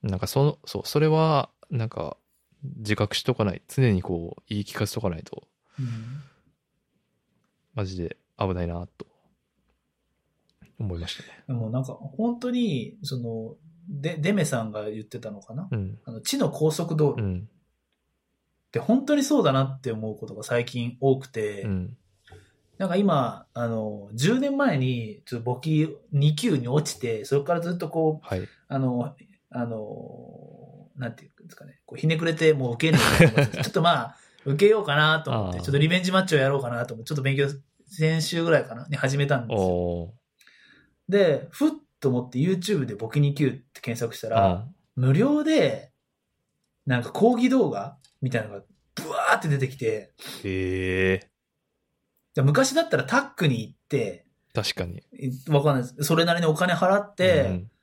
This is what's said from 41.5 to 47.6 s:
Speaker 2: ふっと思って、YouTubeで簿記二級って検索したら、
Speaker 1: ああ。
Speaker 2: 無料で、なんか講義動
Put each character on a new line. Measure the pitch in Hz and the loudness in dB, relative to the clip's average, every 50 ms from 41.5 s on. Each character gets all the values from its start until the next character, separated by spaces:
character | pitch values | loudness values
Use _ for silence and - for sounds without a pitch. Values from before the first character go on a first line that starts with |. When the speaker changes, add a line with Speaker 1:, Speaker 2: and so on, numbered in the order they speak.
Speaker 2:
ふ | - - 277 311 | -4 0 0 0
っ | 302 - - _ _ _ - | 0 0 -14 _ _ _ 0
と | 139 | 0
思 | 123 123 120 | 0 0 -2
っ | - | -4
て、 | - 123 | -2 -2
YouTube | 143 180 190 180 175 185 208 165 131 | 0 0 0 -2 0 -2 0 0 0
で | 113 107 | -4 -6
簿 | 98 113 113 | -8 -10 -4
記 | - 147 | 0 2
二 | 147 143 143 | 2 2 2
級 | 143 151 131 | 2 0 0
っ | 110 | 0
て | - - _ _ - | -2 -14 _ _ -14
検 | - - 117 117 | -8 -8 -6 -4
索 | 120 117 - | -4 -6 -6
し | - | -8
た | - 110 | -6 0
ら、 | 110 113 104 | 2 4 4
Speaker 1:
あ | 95 | 4
あ。 | 90 92 104 131 180 _ _ _ _ | 2 0 -4 -10 -14 _ _ _ _
Speaker 2:
無 | - 127 131 139 | 0 2 4 4
料 | 160 220 277 294 302 302 | 6 4 4 4 2 2
で、 | 320 320 302 180 135 110 - - - _ _ _ _ _ _ _ _ _ _ _ _ _ _ _ _ _ _ _ | 4 4 4 4 2 2 -2 -10 -16 _ _ _ _ _ _ _ _ _ _ _ _ _ _ _ _ _ _ _
な | - 127 123 | -2 -2 -2
ん | 120 | -2
か | - - | -4 -2
講 | - 196 233 247 | 4 4 4 4
義 | 233 240 254 | 4 2 4
動 | 262 269 | 4 4